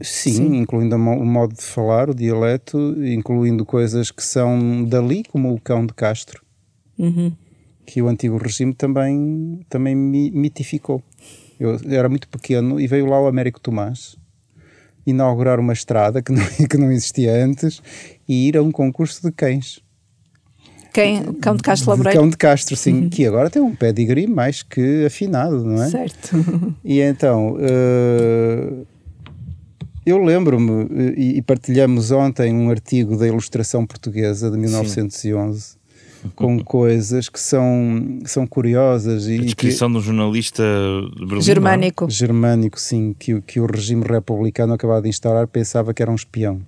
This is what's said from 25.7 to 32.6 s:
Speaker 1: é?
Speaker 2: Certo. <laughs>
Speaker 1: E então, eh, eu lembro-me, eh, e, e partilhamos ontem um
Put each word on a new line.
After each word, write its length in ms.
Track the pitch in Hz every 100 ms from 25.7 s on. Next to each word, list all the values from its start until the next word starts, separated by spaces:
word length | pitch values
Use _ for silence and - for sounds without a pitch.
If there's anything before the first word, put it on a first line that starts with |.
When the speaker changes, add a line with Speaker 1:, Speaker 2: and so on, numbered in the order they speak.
| 110
Speaker 1:
é? 60 | 139
Speaker 2:
Certo. 460 | 170 165 - - 160 170 170
<laughs> 260 | 180 147
Speaker 1:
E 160 | 185 139
então, 560 | 143 131 139 113 110 -
eh, 1080 | 135 127 127 123 123 120 117 117 113 117 135 127 113 _ - - - - - - - - - - 170
eu 160 | 190
lembro-me, 600 | 170 180 160 120 113 110 107 131 127
eh, 40 | 139
e, 220 | 127 135
e 40 |
partilhamos 680 | 123 127 - 127 131 120 110
ontem 420 | 135 139 123 117
um 160 | 117